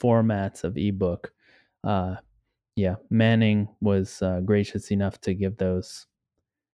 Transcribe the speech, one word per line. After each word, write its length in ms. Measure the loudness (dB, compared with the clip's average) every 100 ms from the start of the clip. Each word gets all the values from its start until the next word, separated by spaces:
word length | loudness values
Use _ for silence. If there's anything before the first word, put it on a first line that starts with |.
formats 640 | 2 2 2 0 -4 -6
of 140 | -6 -2
ebook. 560 | -2 0 -2 -2 -8 _ _ _ _ _
Uh, 320 | -2 -2 -2 -6 -12 _ _ _ _ -2
yeah, 200 | -2 -2 -2
Manning 600 | 2 4 4 4 2 0 -2
was, 400 | 0 2 0 -4
uh, 200 | -2 -2
gracious 500 | 2 2 0 -4 -4
enough 300 | -2 -2 -4
to 120 | -6
give 240 | -2 -4 -2
those 500 | -2 -2 -4 -14 -20 _ _ _ _ _ _